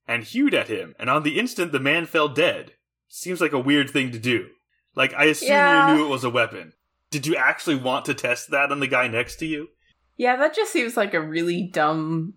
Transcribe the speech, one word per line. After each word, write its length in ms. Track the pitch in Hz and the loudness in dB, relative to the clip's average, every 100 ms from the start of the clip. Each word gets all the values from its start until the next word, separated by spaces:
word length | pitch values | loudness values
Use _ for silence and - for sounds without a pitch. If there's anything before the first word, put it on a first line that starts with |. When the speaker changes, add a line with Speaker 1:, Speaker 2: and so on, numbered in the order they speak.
| - | -6
Speaker 1:
and 160 | 117 | -6
hewed 300 | 110 117 285 | -4 0 2
at 140 | 156 - | 2 -2
him, 260 | 104 87 - | -6 -8 -8
and 120 | 117 | -2
on 120 | 143 | 0
the 160 | 147 151 | 0 -2
instant 340 | 240 - 170 | -4 -4 -4
the 80 | 143 | 0
man 260 | 131 160 165 | 0 0 0
fell 220 | 165 151 | 0 0
dead. 440 | 131 165 95 - _ _ _ _ | 2 0 0 -10 _ _ _ _
Seems 340 | - 175 180 | -14 -8 -2
like 100 | 165 | 0
a 60 | 147 | 0
weird 320 | 127 147 131 | 2 2 2
thing 200 | 143 131 | -2 -4
to 60 | 117 | -4
do. 280 | 117 117 - _ _ _ _ | -2 -2 -2 _ _ _ _
Like, 180 | - 131 | -2 -2
I 120 | - | 4
assume 240 | 147 156 254 | 2 2 2
Speaker 2:
Yeah. 400 | 285 285 285 277 | 4 6 6 6
Speaker 1:
you 60 | 311 | 4
knew 60 | 151 | 2
it 40 | |
was 140 | 131 | 0
a 60 | 123 | 0
weapon. 420 | 120 113 98 82 _ _ _ _ | 0 0 -2 -16 _ _ _ _
Did 160 | 151 135 | -6 -2
you 80 | 175 | 2
actually 400 | - - - 139 | 2 0 -2 0
want 280 | 127 131 - | 0 -2 -2
to 80 | |
test 360 | 139 127 120 - | -4 -2 -4 -2
that 180 | 143 143 | -2 0
on 80 | 143 | -2
the 60 | 135 | 0
guy 220 | 127 123 | 0 0
next 280 | 113 120 - | -2 -4 -6
to 60 | 160 | -6
you? 220 | 151 156 _ _ _ _ _ | -6 -10 _ _ _ _ _
Speaker 2:
Yeah, 200 | 247 254 | 0 2
that 180 | 302 | 2
just 180 | 311 427 | 0 -2
seems 240 | 339 233 240 | -2 -2 -2
like 160 | 202 | 0
a 80 | 175 | -2
really 480 | 156 160 170 175 175 | -2 -2 -2 -2 -4
dumb, 600 | 170 151 160 156 165 160 | 0 2 2 -2 -2 -4